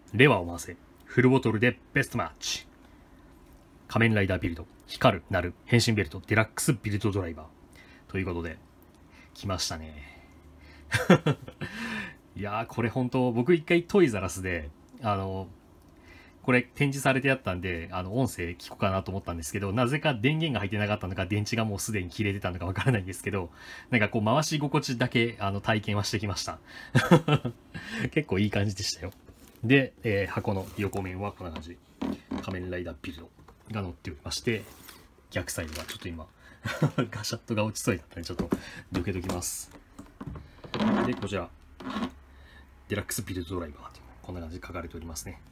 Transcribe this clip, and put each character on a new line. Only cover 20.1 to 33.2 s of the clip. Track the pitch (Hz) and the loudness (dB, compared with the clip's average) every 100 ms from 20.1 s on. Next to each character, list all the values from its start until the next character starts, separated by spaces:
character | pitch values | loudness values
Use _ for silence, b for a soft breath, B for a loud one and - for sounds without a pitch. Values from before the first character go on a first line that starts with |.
| 120 | 2
電 | 127 156 | 2 2
源 | 160 | 0
が | 113 | -2
入 | 98 | -2
っ | |
て | 104 | 0
な | 104 | 0
か | 104 | 0
っ | |
た | 92 | -2
の | 92 | -4
か、 | 92 | 0
電 | 104 | 0
池 | 104 113 | 0 0
が | 110 | 0
も | 98 | -2
う | |
す | - | -2
で | 107 | -4
に | 90 | -4
切 | - | -2
れ | 104 | -2
て | 98 | 0
た | 92 | -4
の | 90 | -2
か | 87 | -4
わ | |
か | 92 127 | 0 2
ら | |
な | 113 | 2
い | |
ん | 92 | -2
で | |
す | 90 | -6
け | 101 | -4
ど、 | 98 85 B B B B | -4 -4 B B B B
な | 123 | 2
ん | |
か | 104 | 2
こ | 117 | 2
う | 104 | 4
回 | 139 | 4
し | 151 151 | 2 0
心 | 143 151 | 0 0
地 | - 120 | 0 0
だ | 123 | 2
け、 | 120 117 110 | 2 2 0
あ | 101 | -2
の、 | 98 | 0
体 | - 107 | 0 0
験 | 104 104 | 2 0
は | |
し | 101 | 0
て | 104 | -2
き | 104 | -2
ま | 90 | -4
し | |
た。 | - 80 B B B - - 165 - | -6 -10 B B B 2 8 6 8
<laughs> | 147 123 - - - - 226 - | 2 2 -8 -14 -14 -10 -4 -2
結 | - - | -2 0
構 | 92 | 2
い | 104 | 2
い | |
感 | 104 101 | 2 0
じ | 95 | -2
で | |
し | 101 - | -6 -6
た | |
よ。 | 92 - - - - - | -10 -12 -20 -20 -20 -6
で、 | 113 139 127 - | 4 4 4 -2
え | 113 101 95 | 0 0 0
ー、 | |
箱 | - 110 98 | -2 -2 -2
の | 95 - | -4 -4
横 | 98 101 | -4 -2
面 | 95 92 | -6 -6
は | 101 | -6
こ | - | -8
ん | 90 | -10
な | |
感 | 80 | -10
じ。 | 80 - - - - B B - | -12 -16 -20 -8 -8 B B -8
仮 | - 92 | -6 -6
面 | 90 | -6
ラ | 90 | -6
イ | |
ダ | 87 | -8
ー | 82 | -10
ビ | 92 | -12
ル | |
ド | 78 | -14